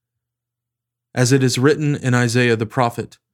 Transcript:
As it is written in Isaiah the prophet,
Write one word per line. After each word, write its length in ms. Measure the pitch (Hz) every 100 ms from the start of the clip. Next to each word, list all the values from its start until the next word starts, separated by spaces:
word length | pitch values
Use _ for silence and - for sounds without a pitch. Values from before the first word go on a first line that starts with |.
| _ _ _ _ _ _ _ _ _ _ _
As 180 | 123 123
it 100 | 135
is 160 | 131 120
written 380 | 135 151 147 147
in 180 | 131
Isaiah 420 | 123 123 120 123 113
the 100 | 110
prophet, 520 | - 120 - - - _